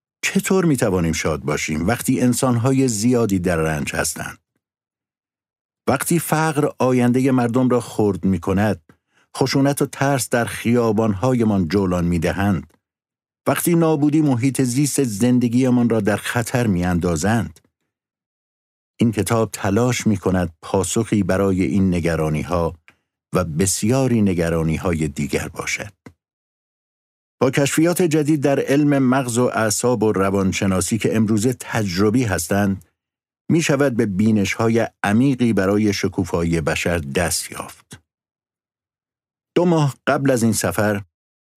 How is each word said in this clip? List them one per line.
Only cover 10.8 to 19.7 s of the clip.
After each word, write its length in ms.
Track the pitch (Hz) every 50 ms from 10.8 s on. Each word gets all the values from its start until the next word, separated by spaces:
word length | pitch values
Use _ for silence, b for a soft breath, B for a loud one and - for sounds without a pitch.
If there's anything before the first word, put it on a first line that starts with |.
| 117 113 107 104 110 110 104 92 - 131 131 120 113 110 104 98 90
جولان 380 | 78 87 101 98 90 90 90 85
می‌دهند، 680 | 87 87 85 78 87 73 85 98 104 95 78 67 - _ _ _ _ _ _ _ _ _ _ _ _ _ _ _
وقتی 280 | - 139 - - 175 170
نابودی 460 | 165 165 160 156 147 143 147 143 160
محیط 400 | 151 147 131 117 120 139 127 -
زیست 420 | 135 123 120 135 147 135 - - 139
زندگیمان 880 | 120 104 95 120 123 127 123 120 117 113 127 131 127 123 123 120 117
را 100 | 113 113
در 180 | 101 107 101
خطر 500 | 101 - - - 120 113 - - 123 120
می‌اندازند، 920 | 107 92 87 87 90 90 87 82 90 85 82 90 101 113 113 87 78 - - _ _ _ _ _ _ _ _ _ _ _ _ _ _ _ _ _ _ _ _ _ _ _ _ _ _ _ _
این 120 | 110 117
کتاب 380 | 104 107 95 - 120 113 113 107 -
تلاش 540 | - - 98